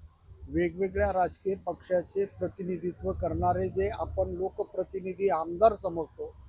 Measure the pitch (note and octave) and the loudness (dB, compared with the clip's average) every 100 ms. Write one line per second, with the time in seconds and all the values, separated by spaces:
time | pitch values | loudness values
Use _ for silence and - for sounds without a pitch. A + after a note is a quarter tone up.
0 | - _ - - - D3+ F3 E3+ F#3+ F#3+ | -20 _ -20 -18 -4 0 0 0 -2 2
1 | G3+ F#3 F3 - F#3+ F#3+ F3+ E3 - F3+ | 2 4 2 0 -4 -4 -4 -8 0 0
2 | E3+ G3 G3+ - F3+ - F3+ F3 F3 - | 2 -2 -2 -2 -6 -4 -4 -4 -4 -4
3 | F#3 F#3 E3+ F3+ F3+ F3+ F#3 F3 G3+ - | -4 -2 -2 2 2 2 0 0 0 -2
4 | - - F#3 F3+ F#3+ - G3 - F3+ F#3+ | -4 -2 -2 -2 -4 -4 -4 -4 -4 -4
5 | F#3 F3+ G3 E3 E3 F3 A3 G3+ F#3+ E3+ | -6 0 2 2 0 6 6 6 0 -4
6 | D3 - D3+ - | -4 -8 -12 -12